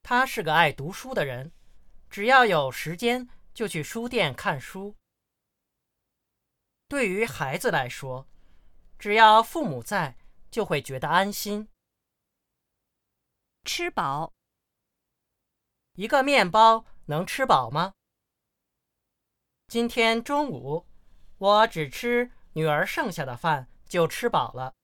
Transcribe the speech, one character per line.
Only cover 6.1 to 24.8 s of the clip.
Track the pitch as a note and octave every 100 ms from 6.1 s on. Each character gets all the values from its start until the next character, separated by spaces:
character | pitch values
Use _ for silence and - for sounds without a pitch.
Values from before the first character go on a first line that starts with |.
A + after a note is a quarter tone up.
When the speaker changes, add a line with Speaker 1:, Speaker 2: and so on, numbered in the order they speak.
| _ _ _ _ _ _ _ _
Speaker 1:
对 | C#4+ A3
于 | F#3+ A3+
孩 | - C#3 D3+
子 | B3
来 | D#3+ B2
说， | - C3+ B2+ - - - - - - - -
只 | G#3
要 | G#3+ A3 A3
父 | A3+ E4
母 | B3 C3
在， | - G3+ D3 - - - -
就 | A#3 G3+
会 | D3+
觉 | - C3
得 | D3
安 | E3+ G3
心。 | G3+ G3+ G#3 G#3+ _ _ _ _ _ _ _ _ _ _ _ _ _ _ _ _ _ _ _ -
Speaker 2:
吃 | - F4
饱。 | - D#3 C#3+ D#3+ _ _ _ _ _ _ _ _ _ _ _ _ _ _ _ _
Speaker 1:
一 | - A3
个 | C#4+
面 | C4+ C#4 F#3
包 | G#3+ A3+ A3+ - - -
能 | D3
吃 | F#3 - C4
饱 | D3 A#2
吗？ | C#3+ F#3+ _ _ _ _ _ _ _ _ _ _ _ _ _ _ _ _ _ _
今 | A3+ A#3
天 | A#3+ A3+ A3+
中 | A#3 C#4+ D4
午， | C3+ B2+ D#3+ - - _ - - -
我 | G3 G#3 A3
只 | E3+ C#3+
吃 | - A#3+ A#3+ B3 - -
女 | D#3+ D#3
儿 | D3
剩 | F#3+ - C4+
下 | E3
的 | C3 A#2+
饭 | E3+ D3 C3 - -
就 | F3+ D#3+
吃 | - A#3+
饱 | E3+ A#2+
了。 | B2+ C3 -